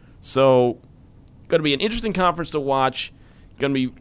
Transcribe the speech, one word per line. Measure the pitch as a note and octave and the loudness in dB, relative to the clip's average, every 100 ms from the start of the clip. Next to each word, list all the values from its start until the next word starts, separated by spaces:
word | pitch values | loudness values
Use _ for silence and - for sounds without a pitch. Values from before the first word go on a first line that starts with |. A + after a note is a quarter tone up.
| - - | -16 -16
So, | - C3+ C3+ B2+ B2 A2+ - - - - - - - | -4 2 4 6 4 0 -10 -20 -20 -20 -20 -20 -2
gonna | E3 | 0
be | D3+ | 0
an | C#3 | 0
interesting | G#3+ A3+ A3+ | -2 -4 -4
conference | F3+ F3+ E3+ E3 | 0 0 -2 -4
to | D3+ | -4
watch. | C3+ C3+ C3 - - - - - - - | -2 0 0 -2 -10 -14 -20 -20 -20 -6
Gonna | C#3 | -2
be | C3+ B2+ - | -2 -4 -6